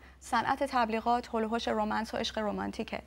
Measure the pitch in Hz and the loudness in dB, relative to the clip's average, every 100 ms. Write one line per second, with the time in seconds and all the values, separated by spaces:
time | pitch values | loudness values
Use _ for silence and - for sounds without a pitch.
0 | - - - 196 180 269 277 254 220 220 | -20 -20 -2 0 2 2 2 2 2 2
1 | 240 240 - 226 220 233 233 220 214 214 | 2 2 2 0 0 0 0 0 0 0
2 | 226 - 226 - 208 190 202 196 220 - | -2 -2 -2 -2 -2 -2 -4 -4 -6 -8